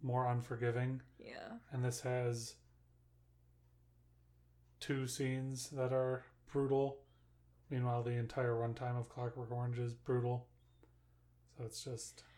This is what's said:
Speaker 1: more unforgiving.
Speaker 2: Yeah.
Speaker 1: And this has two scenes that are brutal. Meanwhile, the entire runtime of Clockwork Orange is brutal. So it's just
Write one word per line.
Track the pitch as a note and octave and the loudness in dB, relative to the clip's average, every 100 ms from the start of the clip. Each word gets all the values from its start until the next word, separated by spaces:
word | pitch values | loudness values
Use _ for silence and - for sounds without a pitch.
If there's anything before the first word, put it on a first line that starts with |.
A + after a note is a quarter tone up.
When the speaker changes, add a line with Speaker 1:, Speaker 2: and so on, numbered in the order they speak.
Speaker 1:
more | C3 B2 B2+ | 0 2 4
unforgiving. | A#2+ A#2 A#2 A#2+ A#2 B2+ C3 - - | 2 0 0 2 2 2 -2 -6 -18
Speaker 2:
Yeah. | - - - A#3 - | -14 -12 -10 -12 -6
Speaker 1:
And | B2+ B2 | 0 0
this | A#2+ | 0
has | B2+ B2 B2 A#2 A#2 - - - _ _ _ _ _ _ _ - _ _ _ _ - - - - - - - - | 0 2 2 0 -4 -12 -20 -20 _ _ _ _ _ _ _ -20 _ _ _ _ -20 -20 -20 -20 -20 -20 -20 -8
two | - C#3 B2+ | -2 0 0
scenes | - C3+ C3 C3 C3 - | 0 0 0 -2 -4 -6
that | C#3 B2+ | -2 2
are | C3 B2+ B2+ - - - | 4 2 0 -6 -20 -4
brutal. | C#3+ C#3 C3+ C#3 C#3 - - - - - - - | 2 4 4 2 -2 -14 -20 -20 -20 -20 -20 -4
Meanwhile, | C3 B2 A#2+ | 0 2 2
the | A#2+ | 2
entire | A#2+ A2+ - B2 A#2 | 0 0 0 2 2
runtime | A#2 A#2 B2 B2 | 0 -2 -2 -2
of | A#2 | -4
Clockwork | - B2 B2 A#2 | -4 -4 -4 -4
Orange | B2 B2 A#2+ | -2 0 0
is | A#2+ | -2
brutal. | A#2 - B2 B2 B2 - - - - - - _ - - - - - | -2 0 2 4 0 -4 -18 -20 -20 -20 -20 _ -20 -20 -20 -20 -10
So | A2+ | -8
it's | - | -8
just | - A#2+ - - - | -6 -6 -8 -14 -20